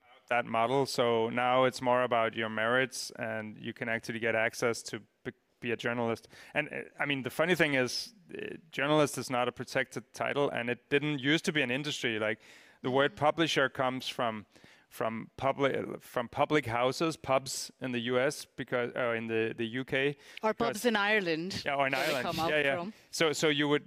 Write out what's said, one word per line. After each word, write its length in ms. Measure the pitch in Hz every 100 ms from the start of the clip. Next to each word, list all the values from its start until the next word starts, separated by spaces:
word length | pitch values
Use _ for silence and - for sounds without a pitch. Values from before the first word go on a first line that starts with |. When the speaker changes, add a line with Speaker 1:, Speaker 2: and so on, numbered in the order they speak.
| _
Speaker 1:
out 160 | - -
that 160 | 120
model. 420 | 117 113 117 135 131
So 440 | - 120 117 113
now 340 | 120 123 127
it's 160 | 131 -
more 220 | 127 123
about 320 | 123 120 113
your 140 | 113 110
merits, 640 | 110 110 127 131 - - -
and 400 | 113 110 107 -
you 140 | 113
can 160 | - 120
actually 300 | 113 - 113
get 160 | 117
access 480 | 110 113 - 120 113
to 180 | - 110 104 _
be, 80 | 127 - _ _
be 100 | 120
a 60 | 113
journalist. 500 | 120 120 117 113 - - -
And, 140 | 147 151
uh, 60 | 135 - -
I 60 | 143
mean, 160 | 135
the 80 | 127
funny 240 | - 165
thing 200 | 165 156
is, 380 | 139 123 - - - - -
uh, 200 | - - -
journalist 440 | - 139 151 143 -
is 120 | 120
not 160 | 123 123
a 40 |
protected 600 | - 123 135 127 127 -
title, 380 | - 120 123 143
and 180 | 120 120
it 220 | 123 _
didn't 300 | 143 147 147
used 240 | 131 160
to 80 | -
be 100 | 151
an 80 | 127
industry. 480 | 127 151 - 127 110
Like, 220 | 107 110 - - - _
the 80 | 139
word 260 | 131 143 -
publisher 540 | 147 156 160 - 131
comes 380 | - 131 127 -
from, 360 | - 120 107 98 - - - _
from 380 | - 117 113 - -
public, 380 | 135 135 139 110 104 -
from 260 | - - 117
public 380 | - 143 151 117
houses, 500 | 120 127 131 165 156
pubs 560 | - 131 135 - - -
in 100 | 131
the 60 | 120
U 180 | 120 127
S 260 | 139 - - -
because, 360 | 131 127 120
uh, 160 | 127 123 113
in 100 | 113
the, 260 | 113 113 113
the 100 | 117
U 180 | 123
K. 320 | 131 135 139 143 - -
Speaker 2:
Or 100 | 220
Speaker 1:
because 140 | 214 233
Speaker 2:
pubs 160 | 208
in 100 | 240
Ireland, 680 | 214 202 214 175 160 180 185
Speaker 1:
Yeah, 100 | 147 139
or 100 | 135
in 60 |
Speaker 2:
where 120 | 135 147
they 80 |
Speaker 1:
Ireland. 120 | 143 180
Speaker 2:
come 120 | 165
out 100 | 160
Speaker 1:
Yeah, 80 | 151
yeah. 140 | 143 139
Speaker 2:
from. 160 | 180 - -
Speaker 1:
So, 220 | - 165
so 160 | 143 160
you 180 | 147 147
would, 160 | 147